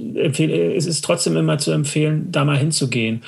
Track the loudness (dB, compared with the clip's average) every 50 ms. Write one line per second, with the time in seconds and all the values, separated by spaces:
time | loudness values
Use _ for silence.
0 | -10 -6 -4 0 0 0 2 2 0 2 2 0 0 0 0 0 0 -2 -2 -4
1 | -2 -2 -2 0 0 0 2 2 2 2 0 0 0 0 0 0 0 0 0 0
2 | 2 2 0 0 -2 -2 0 0 2 2 2 2 2 0 0 0 -2 0 0 0
3 | 0 0 -2 -4 -6